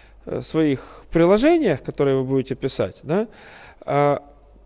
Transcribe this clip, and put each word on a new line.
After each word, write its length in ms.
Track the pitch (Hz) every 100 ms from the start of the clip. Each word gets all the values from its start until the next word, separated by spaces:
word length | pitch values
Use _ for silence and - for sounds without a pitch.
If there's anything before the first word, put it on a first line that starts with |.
| - - -
э, 140 | -
своих 600 | 123 156 156 135 - - -
приложениях, 720 | 165 170 208 277 339 277 -
которые 360 | - - 143 135
вы 60 |
будете 300 | 131 135 123
писать, 460 | 127 135 - 110 -
да, 240 | 123 180 233 - - - - -
а, 420 | - 139 143 143 - - - -